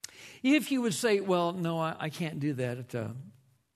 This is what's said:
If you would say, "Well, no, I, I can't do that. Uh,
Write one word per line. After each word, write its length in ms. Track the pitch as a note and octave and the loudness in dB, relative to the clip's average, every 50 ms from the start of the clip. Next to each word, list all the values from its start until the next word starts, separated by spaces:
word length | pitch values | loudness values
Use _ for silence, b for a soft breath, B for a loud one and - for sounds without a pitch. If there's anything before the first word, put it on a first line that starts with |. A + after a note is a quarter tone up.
| - B B B B B B B - | -18 B B B B B B B 2
If 280 | C4 C#4+ D4+ A3 - | 4 4 4 4 2
you 100 | C#4 B3+ A#3+ | 0 2 2
would 100 | A#3 E3+ | 2 0
say, 260 | - - A#3 G#3 G3+ | 2 2 4 4 4
"Well, 320 | F#3+ G3 F#3 F3 F3 E3+ | 4 4 4 4 4 2
no, 280 | F3 F#3 E3+ E3 E3 E3 | 0 0 -2 -2 0 0
I, 160 | D#3+ D#3+ - - | -2 -2 -4 -4
I 100 | - D#3 | -6 -6
can't 300 | - - E3+ D3+ D#3+ D#3 | -4 -4 -4 -4 -4 -2
do 140 | C#3 D3+ C#3+ | -2 -2 -2
that. 400 | B2+ B2+ B2 B2 B2 B2+ - - | -2 -2 -4 -4 -6 -8 -6 -6
Uh, 140 | B2 A2 G#2+ A#2 B2+ D3 F#3+ - _ _ _ _ _ _ _ _ | -6 -4 -6 -8 -10 -12 -16 -18 _ _ _ _ _ _ _ _